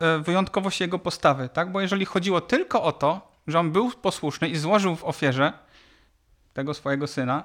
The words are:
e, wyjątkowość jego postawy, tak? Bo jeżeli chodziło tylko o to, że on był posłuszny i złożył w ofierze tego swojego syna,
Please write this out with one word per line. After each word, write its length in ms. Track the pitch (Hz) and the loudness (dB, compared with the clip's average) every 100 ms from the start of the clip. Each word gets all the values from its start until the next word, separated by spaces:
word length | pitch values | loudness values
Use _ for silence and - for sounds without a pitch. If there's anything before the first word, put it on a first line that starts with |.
e, 180 | 165 160 | 0 2
wyjątkowość 640 | 151 180 190 202 190 - | 2 0 2 0 -2 -2
jego 180 | 180 180 | -2 -2
postawy, 500 | 175 - 156 135 127 | -4 2 4 4 0
tak? 240 | - 180 | -4 -2
Bo 80 | 190 | -2
jeżeli 240 | 190 196 | 0 0
chodziło 360 | 190 190 185 175 | 0 -2 2 0
tylko 420 | 165 262 370 233 | 2 0 2 0
o 100 | 175 | 0
to, 400 | - 143 185 - _ - | 0 0 -2 -6 _ -2
że 140 | 160 | 0
on 120 | 170 | 2
był 180 | 175 247 | 2 0
posłuszny 580 | - 190 - 151 - 160 | -2 -4 -2 -4 -2 -2
i 80 | 160 | -2
złożył 400 | 156 208 196 165 | 2 2 2 -2
w 80 | |
ofierze 480 | - - 143 131 147 - _ - _ _ _ _ _ _ _ | -4 -2 0 2 0 -2 _ -20 _ _ _ _ _ _ _
tego 200 | - 139 | -8 -8
swojego 320 | 143 139 139 143 | -6 -4 -4 -4
syna, 380 | - 127 143 | -4 -2 -2